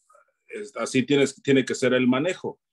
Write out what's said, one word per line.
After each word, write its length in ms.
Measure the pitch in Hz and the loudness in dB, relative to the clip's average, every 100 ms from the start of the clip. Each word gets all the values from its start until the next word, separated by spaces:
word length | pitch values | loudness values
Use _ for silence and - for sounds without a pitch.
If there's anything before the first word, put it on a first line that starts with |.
| _ _ _ _ _ | _ _ _ _ _
es, 300 | 110 104 123 | -14 -12 -8
así 260 | 110 131 | -2 -2
tienes, 400 | 123 143 135 - | 2 2 0 -2
tiene 220 | - 135 | 0 2
que 100 | 123 | 2
ser 200 | 113 127 | -2 0
el 120 | 123 123 | 2 2
manejo. 540 | 127 170 180 110 - _ | 2 -2 -6 -10 -12 _